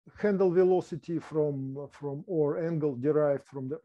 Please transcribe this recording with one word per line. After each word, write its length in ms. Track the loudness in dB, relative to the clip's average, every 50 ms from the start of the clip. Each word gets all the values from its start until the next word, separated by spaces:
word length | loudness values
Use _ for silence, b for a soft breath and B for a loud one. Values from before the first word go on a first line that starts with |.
| _ -20 _
handle 340 | -2 0 0 2 4 2 4
velocity 680 | 6 6 6 6 4 2 0 -4 -10 -10 -8 -6 -6 -6
from, 680 | -6 -4 -2 0 0 0 -2 -4 -6 -8 -8 -10 -12 -14
from 320 | -14 -10 -8 -8 -8 -8 -8
oar 380 | -4 0 0 2 2 0 -2 -2
angle, 300 | -2 -2 0 0 0 -2
derived 500 | 0 0 2 2 4 4 2 0 0 -4
from 240 | -10 -12 -10 -8 -8
the 100 | -10 -10